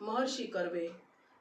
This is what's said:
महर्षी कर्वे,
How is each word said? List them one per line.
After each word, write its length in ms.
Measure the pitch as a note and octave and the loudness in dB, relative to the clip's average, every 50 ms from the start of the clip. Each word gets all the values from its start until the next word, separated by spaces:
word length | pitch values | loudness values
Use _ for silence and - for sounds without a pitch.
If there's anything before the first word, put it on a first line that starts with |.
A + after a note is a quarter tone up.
महर्षी 460 | G3+ A3 A3 B3 C4 C4 - - A3 | -4 0 2 2 2 2 2 -2 -2
कर्वे, 420 | - - F#3 E3+ F3 F3 F3 E3 E3+ - - - - - - - - - - | -2 0 0 0 0 0 0 -2 -2 -4 -8 -16 -20 -20 -20 -20 -20 -20 -20